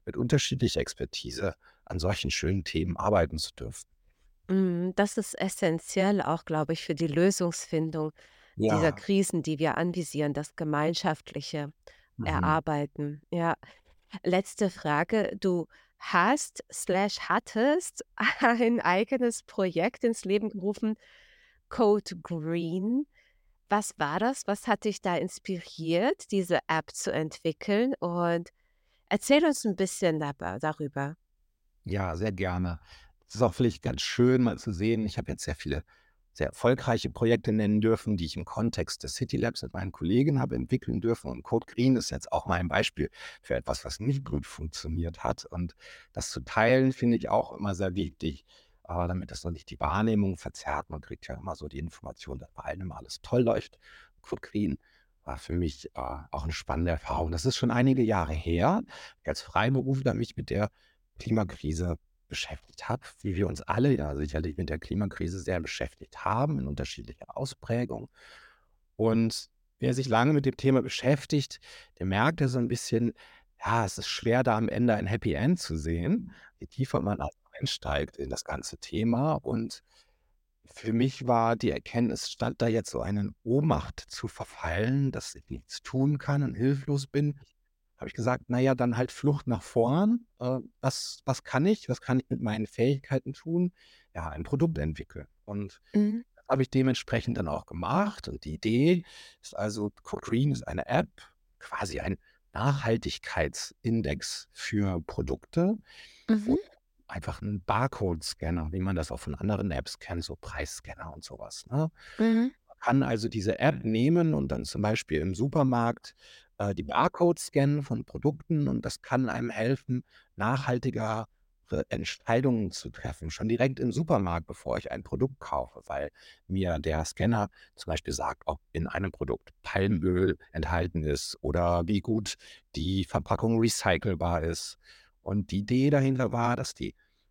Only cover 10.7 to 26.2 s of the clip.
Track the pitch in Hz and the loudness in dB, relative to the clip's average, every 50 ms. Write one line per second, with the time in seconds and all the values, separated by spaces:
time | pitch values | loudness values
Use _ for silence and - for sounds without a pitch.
10.7 | 151 147 151 160 170 - - 185 156 - - - - 143 139 - - 151 147 143 | 0 0 2 0 0 0 0 -2 -2 -2 -6 -12 -10 -10 -10 -6 -6 -6 -6 -6
11.7 | - _ _ - - _ _ _ _ - 113 - 160 - 92 151 156 160 - 156 | -10 _ _ -20 -20 _ _ _ _ -6 -4 -2 0 0 2 2 2 2 2 0
12.7 | 151 147 147 143 - - 147 147 147 147 _ - - 175 170 165 - - - - | 0 0 -2 -2 -4 -6 -6 -6 -6 -8 _ -4 -2 0 2 0 0 -2 -6 -20
13.7 | - _ _ _ _ _ _ _ - 196 - 180 180 185 196 - - - 208 185 | -20 _ _ _ _ _ _ _ -12 -6 0 2 2 2 2 0 -2 0 0 0
14.7 | - - - 156 147 147 170 - - 220 196 - - 196 - 190 180 175 156 - | 0 -2 -2 0 2 2 2 2 2 2 2 0 -2 -2 0 0 0 0 -2 -4
15.7 | _ - _ _ _ - - - - 180 175 214 269 302 - - - - - _ | _ -20 _ _ _ -16 -8 2 4 6 6 6 4 2 0 -6 -10 -14 -16 _
16.7 | - - - - 180 185 202 208 - - - - 170 214 - - - 220 233 277 | -10 -8 -2 0 2 2 2 0 -2 -4 -2 0 0 0 0 -2 -2 2 4 4
17.7 | 302 359 - - - - - _ - - 214 - - - - 233 240 226 240 226 | 4 2 0 -4 -10 -12 -14 _ -4 -2 0 0 0 4 4 4 4 6 4 4
18.7 | 240 233 - 170 180 190 226 - 269 247 247 233 226 - - - - - 190 185 | 2 2 2 2 2 2 2 0 0 0 0 0 -2 -2 -10 -10 -2 0 0 0
19.7 | 170 165 175 226 - - - 233 226 - - 185 196 214 220 208 - 196 175 202 | 2 2 0 0 0 0 0 0 0 0 -2 0 0 0 0 0 -6 -4 -4 -4
20.7 | 208 - - 214 220 - _ - - - - _ - _ _ _ _ _ _ - | -2 0 0 -2 -2 -2 _ -20 -20 -20 -20 _ -20 _ _ _ _ _ _ -10
21.7 | - - 233 208 208 208 - - 185 175 - - 175 165 151 160 165 170 170 165 | 0 2 4 6 6 4 2 -4 -12 -12 -8 -8 -6 -4 -4 -2 -2 -2 -2 -2
22.7 | 170 185 185 214 240 269 294 _ _ _ _ _ _ _ _ _ _ _ _ - | -2 -2 0 0 0 0 -2 _ _ _ _ _ _ _ _ _ _ _ _ 0
23.7 | 202 208 208 - - - 156 143 151 185 214 240 269 - - - 202 - - - | 0 0 0 -2 -4 -4 -2 -2 0 0 0 0 -2 -2 -2 -4 -4 -2 0 0
24.7 | 208 - - 214 196 - - 190 175 160 - 185 - - - - 190 175 - - | 0 0 0 -2 -2 -2 -2 0 0 0 0 -2 -6 -10 -8 -6 -6 -6 -6 -12
25.7 | - - 160 160 165 170 208 277 370 - | -12 -8 -2 2 2 4 4 2 0 0